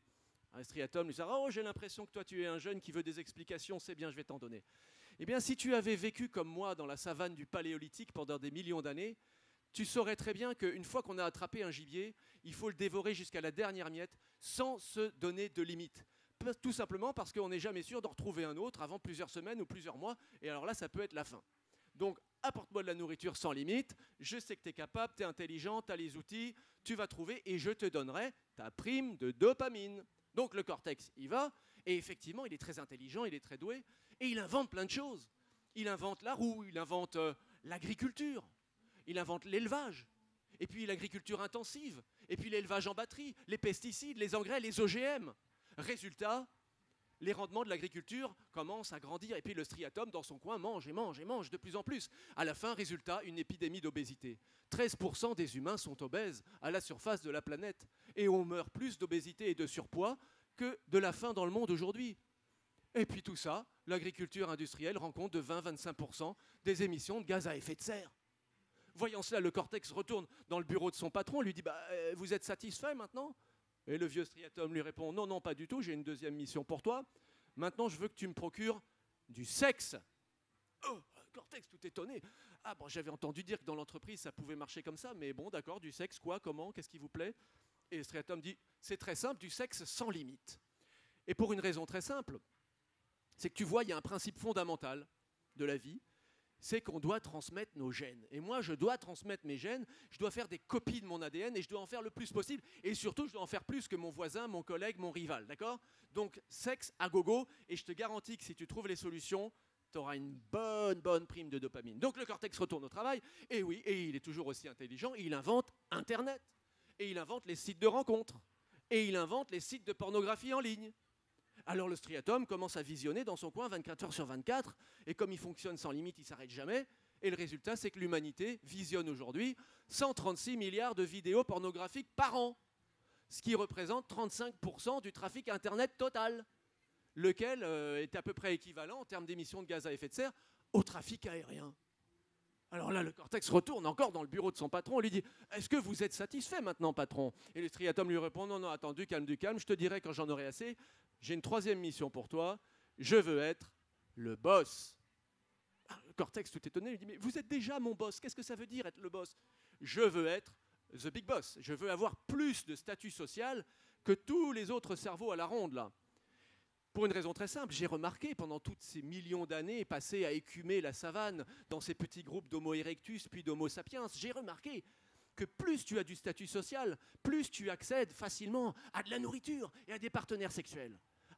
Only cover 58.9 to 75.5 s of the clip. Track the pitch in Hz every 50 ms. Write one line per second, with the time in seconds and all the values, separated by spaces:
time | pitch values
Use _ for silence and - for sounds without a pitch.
58.9 | 202 - 185 165 165 170 139 175 170 - 220 196 170 165 160 143 - 170 127 -
59.9 | - 160 185 226 269 - - - _ _ _ _ _ - 247 247 254 - _ -
60.9 | 151 196 196 180 170 - 226 240 220 190 180 175 190 226 240 180 175 156 180 185
61.9 | 208 233 254 233 196 - _ _ _ _ _ _ _ _ _ _ _ _ _ _
62.9 | - 240 220 - - 196 - 196 180 - - 160 156 208 247 - _ _ _ 165
63.9 | 180 180 160 185 - - 175 156 - 196 190 165 160 143 156 135 - 143 151 170
64.9 | 208 185 151 165 - 165 185 202 165 165 139 123 165 175 165 175 156 143 - 175
65.9 | 151 - 156 - - - 160 165 202 - - - - _ - 196 190 160 202 185
66.9 | 170 147 - - 202 226 196 156 185 190 147 170 156 139 127 156 156 - - 214
67.9 | 214 202 180 151 - _ _ _ _ _ _ _ _ _ _ _ _ _ _ -
68.9 | - - 226 226 214 202 180 - 226 208 180 175 - 190 170 - - 208 - -
69.9 | - 185 196 - 233 202 170 - - - - - 170 175 170 143 170 190 190 180
70.9 | - - 170 165 - 196 190 - 269 285 247 196 175 165 160 165 147 165 170 175
71.9 | 185 175 165 170 180 170 190 175 202 190 - - 196 - - 220 180 - 269 294
72.9 | 294 247 214 190 - 254 277 302 262 - _ _ _ _ _ _ _ _ _ -
73.9 | 143 160 175 156 135 170 165 - - 165 160 156 - 180 165 160 165 156 147 156
74.9 | 151 - 160 156 170 208 208 196 190 180 - 175